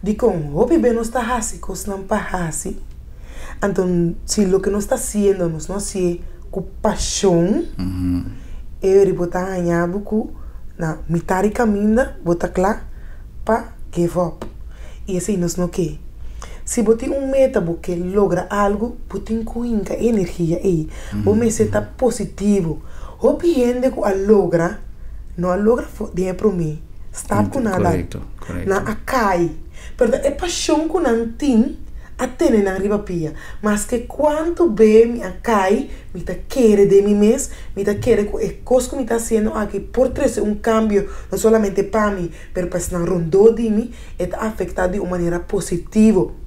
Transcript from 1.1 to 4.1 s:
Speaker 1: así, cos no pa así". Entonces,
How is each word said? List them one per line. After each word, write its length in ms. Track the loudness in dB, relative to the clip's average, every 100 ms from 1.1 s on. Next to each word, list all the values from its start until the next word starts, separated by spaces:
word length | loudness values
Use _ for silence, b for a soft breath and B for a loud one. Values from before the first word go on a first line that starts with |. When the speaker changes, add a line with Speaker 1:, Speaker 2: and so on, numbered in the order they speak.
| -2 -2 -2
Speaker 1:
así, 220 | -4 -8
cos 280 | -8 -8 -6
no 100 | -8
pa 160 | -2 -2 -2 -4 -2
así". 300 | -4 -6 -8 -10 -14 -16 B B B B B
Entonces, 540 | -2 0 2 2 2